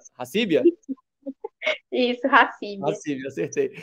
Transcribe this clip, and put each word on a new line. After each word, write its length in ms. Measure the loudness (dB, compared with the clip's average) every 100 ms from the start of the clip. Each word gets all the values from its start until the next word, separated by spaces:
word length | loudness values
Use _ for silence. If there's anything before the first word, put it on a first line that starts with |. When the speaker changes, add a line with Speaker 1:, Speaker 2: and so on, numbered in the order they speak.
| -12
Speaker 1:
Racíbia? 480 | _ -4 -2 2 4 4 2 -6 -12 _ _ -16 -12 -14 -6 -4 -4 _
Speaker 2:
Isso, 360 | 0 0 0 4
Racíbia. 600 | 4 4 0 -10 -6 -4
Speaker 1:
Racíbia, 420 | -4 -4 -6 -6
acertei. 440 | -6 -4 0 -2 -4